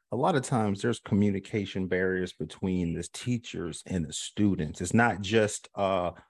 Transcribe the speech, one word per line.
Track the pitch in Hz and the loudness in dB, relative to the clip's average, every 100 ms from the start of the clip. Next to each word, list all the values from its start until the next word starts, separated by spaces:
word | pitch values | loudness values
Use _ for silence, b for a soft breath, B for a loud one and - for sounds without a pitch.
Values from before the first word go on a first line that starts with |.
| _ | _
a | 113 | 0
lot | 165 151 | 2 2
of | |
times | 123 117 107 98 | 0 0 2 0
there's | 120 110 | 0 -2
communication | - 101 104 95 - 110 98 98 92 | 0 4 4 2 -2 -4 -4 -4 -2
barriers | 92 95 92 90 | 0 2 0 -2
between | - 80 - 95 92 85 | -6 -10 -4 -2 0 0
the | 80 - | -2 -6
teachers | - - 120 - 87 85 78 - | -8 -4 -4 -4 -8 -8 -8 -4
and | 90 73 | -4 -4
the | |
students. | - - - 104 90 78 - | -6 -8 2 2 2 -2 -4
It's | 90 | 2
not | 110 120 95 | 4 4 2
just, | 95 113 104 - - | 2 2 2 0 -10
uh, | - 98 95 87 b | -2 0 2 0 b